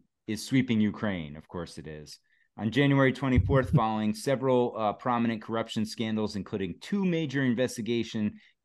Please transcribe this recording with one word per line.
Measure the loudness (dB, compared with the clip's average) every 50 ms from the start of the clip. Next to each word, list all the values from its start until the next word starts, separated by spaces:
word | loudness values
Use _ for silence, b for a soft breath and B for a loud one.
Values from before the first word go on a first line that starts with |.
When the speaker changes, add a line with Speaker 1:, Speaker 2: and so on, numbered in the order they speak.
| _ _ _ _ _ -6
Speaker 1:
is | -6 -6 -2
sweeping | 0 2 2 2 4 2 2
Ukraine." | 2 2 0 -2 -4 -4 -4 -4 -6 -8 -12
Of | -16 -16 -12
course | -10 -10 -8 -10 -12
it | -14 -14 -14
is. | -14 -14 -16 -16 -20 -20 _ _ _ _ _ _ _
On | -6 -4 0
January | 2 4 4 4 6 6 4 4
twenty-fourth, | 2 0 0 2 4 4 4 6 4 4 4 4
Speaker 2:
<laughs> | 2
Speaker 1:
following | 2 2 2 0 0 0 0 -2
several, | -2 -2 -2 -2 0 2 2 4 4 4 2 0 -2
uh, | -2 -2
prominent | -2 -2 0 0 0 2 0 0 -2 -4
corruption | -6 -4 -4 -4 -4 -2 -4 -4 -4
scandals, | -4 -4 -4 -4 -2 -2 -2 -2 -2 -4
including | -6 -6 -6 -6 -4 -4 -6 -6 -10
two | -8 -4 -2 0 0
major | 0 0 0 -2 -2 -2 0
investigations | 0 2 2 2 0 -2 -2 -4 -4 -2 0 -2 -2 -2 -2 -2 -2 -2 B B B B B B